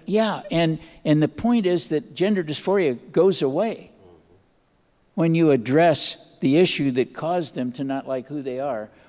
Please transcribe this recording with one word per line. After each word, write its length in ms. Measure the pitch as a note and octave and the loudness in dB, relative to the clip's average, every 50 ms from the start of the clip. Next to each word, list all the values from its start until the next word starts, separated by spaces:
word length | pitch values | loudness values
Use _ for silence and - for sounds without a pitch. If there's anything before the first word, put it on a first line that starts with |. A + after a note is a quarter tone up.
| - | -6
yeah, 380 | - F#3 G#3+ A3 G#3+ F3 C3+ - - | -4 0 0 0 0 -2 -6 -8 -4
and, 260 | - E3 E3+ D#3+ D#3+ D#3 - - - - - | -2 0 0 0 0 -4 -8 -16 -18 -8 0
and 200 | D#3 D3+ D3+ D#3 | 2 2 2 2
the 40 | - | 0
point 380 | - - - A#3 A#3+ A#3 F#3+ | -2 -2 -2 0 2 2 2
is 220 | F3+ F3 E3+ - - | 2 0 0 -2 -2
that 260 | D#3+ D3 - - D3 | -4 -4 -4 -4 -4
gender 300 | - F#3 G#3 G#3+ F#3 E3 | -2 0 0 0 0 -2
dysphoria 560 | D3+ D3 - - F3+ G3 G3+ F3+ C#3+ B2 A#2 - - | -4 -6 -6 -2 0 0 2 2 0 -2 -4 -6 -4
goes 300 | - D#3+ F3 G3 F#3 - | 0 2 4 4 2 2
away 480 | D3+ C3+ C3 E3 G#3+ A#3 F3+ - - - _ _ - - - _ _ _ _ _ _ _ _ _ _ _ _ _ _ _ _ _ _ _ - | 0 -2 0 0 -2 -2 -4 -8 -12 -20 _ _ -20 -20 -20 _ _ _ _ _ _ _ _ _ _ _ _ _ _ _ _ _ _ _ -4
when 180 | G#3 E3 E3 E3 | 0 0 2 4
you 160 | E3 E3 D#3 | 4 4 4
address 880 | C#3 B2+ G#2 A#2+ C3 D#3 E3+ E3+ D3 C#3 - - - - - - - - | 4 2 2 2 2 4 4 4 4 2 0 -4 -6 -8 -14 -20 -12 -4
the 160 | - C3+ C#3 E3 | 0 2 4 4
issue 340 | F#3 F3 - - D3 C#3 | 4 2 2 0 -2 -2
that 240 | B2 B2+ A#2+ - - | 0 0 -2 -2 -4
caused 400 | - D#3 D#3+ F3+ F3+ E3 - - | -8 -6 -4 -2 -2 -4 -4 -6
them 160 | D3+ B2 B2 | -6 -6 -6
to 120 | A#2+ - C#3 | -6 -6 -6
not 240 | C3+ C3+ C3+ - C3 | -6 -6 -6 -6 -6
like 200 | C3 C3 A#2 - | -8 -8 -8 -8
who 160 | C#3+ D3 C3 | -10 -10 -8
they 160 | C3+ B2+ C3 | -8 -8 -6
are 320 | C#3 C#3+ B2 G#2+ G#2+ G#2+ - - _ | -6 -6 -6 -6 -8 -10 -14 -20 _